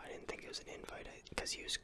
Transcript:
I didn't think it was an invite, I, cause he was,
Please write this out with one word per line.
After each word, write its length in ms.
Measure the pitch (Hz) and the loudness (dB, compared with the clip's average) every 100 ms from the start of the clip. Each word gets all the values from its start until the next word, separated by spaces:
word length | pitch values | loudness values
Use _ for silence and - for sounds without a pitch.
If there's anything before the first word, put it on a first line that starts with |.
I 60 | - | -2
didn't 180 | - - | -2 0
think 160 | - | -2
it 40 | - | 0
was 100 | - | -2
an 80 | - | -2
invite, 340 | - - - - | -4 -2 -2 -4
I, 280 | - - - | -6 0 2
cause 160 | - | 4
he 120 | - | 2
was, 140 | - - | 4 2